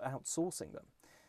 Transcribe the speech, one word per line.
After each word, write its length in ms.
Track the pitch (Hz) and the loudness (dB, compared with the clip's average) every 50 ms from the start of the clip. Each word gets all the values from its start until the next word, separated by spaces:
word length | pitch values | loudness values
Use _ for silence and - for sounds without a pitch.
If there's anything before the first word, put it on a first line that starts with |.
| - | -2
outsourcing 720 | 131 135 127 - - - 160 170 185 - - - - - | -2 -2 -2 -2 -2 2 4 4 4 2 -2 -4 -4 -6
them. 140 | - - - - - - - - - - | -10 -12 -12 -20 -20 -20 -20 -20 -20 -20